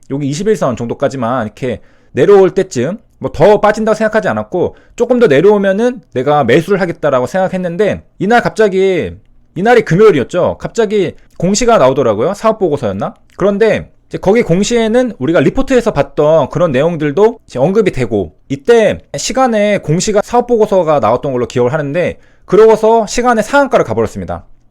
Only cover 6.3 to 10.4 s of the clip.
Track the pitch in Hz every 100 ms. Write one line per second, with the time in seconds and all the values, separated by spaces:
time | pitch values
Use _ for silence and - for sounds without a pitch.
6.3 | 147 208 170 165 196 185 160 151 131 123
7.3 | 185 185 185 180 175 202 92 - - 185
8.3 | 233 - - 214 190 190 180 95 87 _
9.3 | _ _ - 208 247 - 165 220 151 -
10.3 | 180